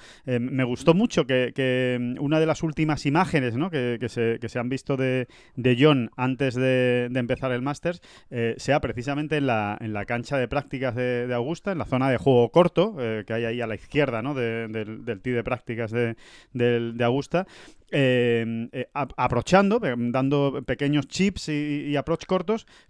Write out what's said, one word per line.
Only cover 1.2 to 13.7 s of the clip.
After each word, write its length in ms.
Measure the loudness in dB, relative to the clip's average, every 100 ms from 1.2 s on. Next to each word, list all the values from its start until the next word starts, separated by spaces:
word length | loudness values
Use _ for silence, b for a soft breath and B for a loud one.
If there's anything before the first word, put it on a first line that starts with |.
| 0
que, 260 | 0 0
que, 420 | -2 -2 0 0 -2
mm, 240 | -4 -4
una 160 | 0 2
de 80 | 2
las 160 | 0
últimas 440 | -2 -2 0 0 2
imágenes, 500 | 2 2 0 0 -2
¿no? 140 | -2
que, 260 | -2 -2 -2
que 100 | -4
se, 300 | -2 -2 -2
que 80 | -4
se 100 | -6
han 80 | -4
visto 280 | -4 -4 -2
de, 300 | 0 0 -4 b b 0
de 200 | 2 6
John 300 | 6 6 2 -2
antes 380 | -2 0 -2
de, 540 | 0 2 4 4 2 0
de 100 | -2
empezar 300 | -2 -2 -2
el 100 | -2
Masters, 380 | -4 -4 -6 -6 b b b
eh, 240 | -4 -2 -2
sea 220 | 0 0
precisamente 560 | 0 -6 -4 -4 -2 0
en 80 | 2
la, 300 | 0 0 -4
en 120 | -6
la 100 | -6
cancha 320 | -4 -4 -2 -2
de 100 | 0
prácticas 480 | -2 -4 -4 -4
de, 320 | -2 -2 -2 -2
de 80 |
Augusta, 380 | -2 -2 -4 -4
en 60 | -4
la 80 | 0
zona 240 | 2 2
de 80 | 2
juego 320 | 4 6 6
corto, 460 | 4 2 0 0 -2
eh, 260 | -4 -4 -4
que 60 |
hay 140 | -4 -2
ahí 140 | -4
a 40 |
la 80 | -6